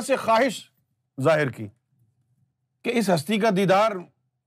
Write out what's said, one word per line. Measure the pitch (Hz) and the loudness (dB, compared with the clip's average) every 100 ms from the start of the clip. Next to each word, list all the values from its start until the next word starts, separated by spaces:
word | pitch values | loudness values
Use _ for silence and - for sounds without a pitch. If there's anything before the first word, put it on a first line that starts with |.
| 269 | 0
سے | 254 | -2
خواہش | 220 220 262 - - _ _ _ _ - | 2 2 2 -2 -16 _ _ _ _ -2
ظاہر | 143 156 135 | 0 2 0
کی | 113 101 _ _ _ _ _ _ _ _ _ _ _ | -6 -14 _ _ _ _ _ _ _ _ _ _ _
کہ | 233 240 | -4 -2
اس | 196 | 0
ہستی | 165 147 214 | -2 0 0
کا | 220 190 | 0 2
دیدار | 185 190 220 190 160 _ _ _ | 2 2 2 -2 -14 _ _ _